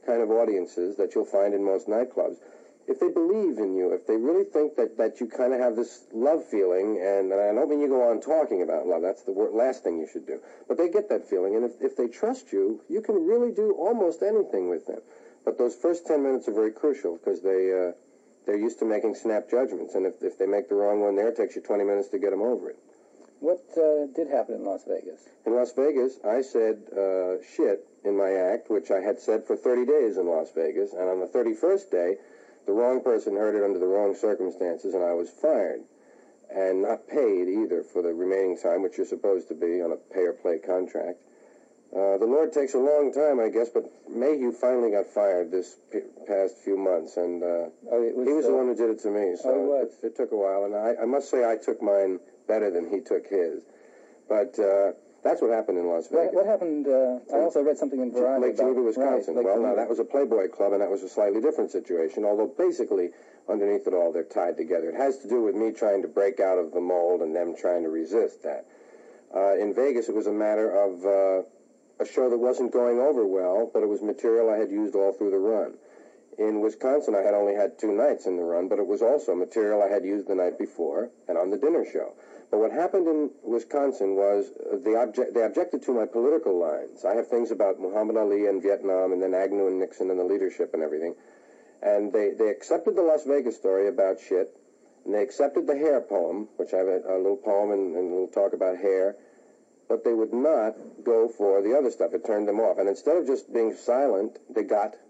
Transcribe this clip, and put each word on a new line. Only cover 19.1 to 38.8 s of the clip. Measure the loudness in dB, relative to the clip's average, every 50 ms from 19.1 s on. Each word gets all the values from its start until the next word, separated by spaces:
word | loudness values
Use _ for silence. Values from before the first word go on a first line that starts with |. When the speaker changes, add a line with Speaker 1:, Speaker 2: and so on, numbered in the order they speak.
| -4
Speaker 1:
snap | -2 -2 0 0 0 -2 0
judgments, | 0 0 0 0 -2 -6 -8 -4 -4
and | -2 -2
if, | -2 -2 -2
if | -6 -6 -2 -2
they | 0
make | 0 0 0 0 0
the | 0
wrong | 0 2 2 2 2
one | 2 2 2
there, | 2 0 0
it | 0 0
takes | -2 -2 -2
you | -10
twenty | -6 -2 0 0 2
minutes | 2 2 0 0 -2
to | -4 -2
get | 0 0 0
'em | 0
over | 0 0 -2 -2 -4 -8
it. | -12 -14 _ _ -20 _ _ _ _ -20 -20 -20 _ -6
Speaker 2:
What, | -2 -2 -2 -2 -4 -8 0 2
uh, | 2 4 4 2 0 -2 -4
did | -6 -4 0
happen | 0 -2 -2 -2 -6
in | -8 -6
Las | -6 -6 -6 -6
Vegas? | -6 -6 -6 -6 -10 -16 -16 -20 -20 -20 _ _
Speaker 1:
In | 0 2
Las | 2 2 0
Vegas, | 0 0 0 2 2 2 0 0 -2 -4 -4
I | -2 0 0
said, | -2 0 0 0 2 2 0 -2 -6 -8
uh, | -4 -2 0 0 2 0 0 -2 -2 -4 -6 -12 -4
"shit" | -2 0 0 0 -2 -4 -14 -20 _ -4
in | -2 0 0
my | 2 2 2
act, | 2 2 0 0 -2 -2 -2
which | -2 -2 0 0
I | -2 -2
had | 0 -2 -4 -2
said | -2 -2 -2 -2 0
for | -2 -4
thirty | -2 0 0 0 2 2
days | 2 4 4 4 2 0 0
in | 0 0
Las | 0 -2 -2 -4
Vegas, | -4 -4 -2 -2 -2 -2 -4 -4
and | -4 -4 -2 -2
on | -2 -2
the | -4 -2
thirty-first | 0 0 0 0 -2 0 0 2 2 0 0 -2
day, | -2 0 0 0 -2 -4 -6 -20 -20 -20 -20 -20 -20 -14 _
the | -2
wrong | 0 2 2 2 0 0
person | 0 0 0 0 0 -2 -2
heard | 0 0 0 0
it | 0 0
under | 0 0 0
the | 0
wrong | 0 2 2 2 0 0
circumstances, | 0 0 -2 0 0 -2 -6 -4 -4 -4 -4 -4 -4 -6 -4 -2
and | 0 0
I | 0
was | 0 -2 -2 -6
fired. | -8 -2 0 2 2 2 0 -2 -2 -6 -10 _ _ _ _ -20 -20 -20 -20 -20 -20 _ _ -10
And | -4 -2 0 0 2 2
not | 2 0 -2 -4 -6 -4
paid | 0 2 2 4 2 2 0 0
either | 0 0 0 0 -2 -2 -4
for | -4 -4 -2
the | -2 -2 -2
remaining | -2 -2 0 0 2 2 0 -2 -2
time, | 0 0 0 0